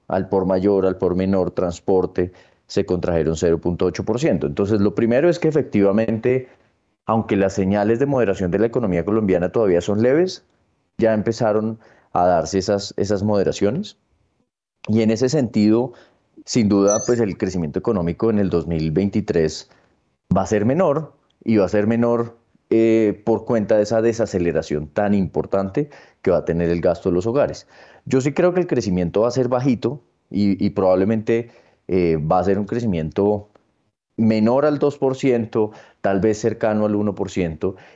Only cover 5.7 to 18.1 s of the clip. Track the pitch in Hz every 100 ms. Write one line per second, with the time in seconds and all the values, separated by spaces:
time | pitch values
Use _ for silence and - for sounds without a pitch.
5.7 | 104 98 101 113 113 123 127 127 _ _
6.7 | _ _ _ - 110 107 101 95 98 95
7.7 | 104 104 117 143 131 104 92 92 95 113
8.7 | 127 110 87 85 110 104 90 90 120 104
9.7 | 85 95 104 120 147 185 - _ _ _
10.7 | _ _ - 110 110 104 110 117 107 107
11.7 | 113 _ _ _ 87 90 85 78 98 95
12.7 | 101 - - 95 101 104 104 82 - 101
13.7 | 139 214 - _ _ _ _ _ _ _
14.7 | _ - 110 110 110 127 156 117 110 104
15.7 | 113 127 - - _ _ - - 127 104
16.7 | 101 98 110 101 120 107 85 98 90 78
17.7 | 80 - 104 85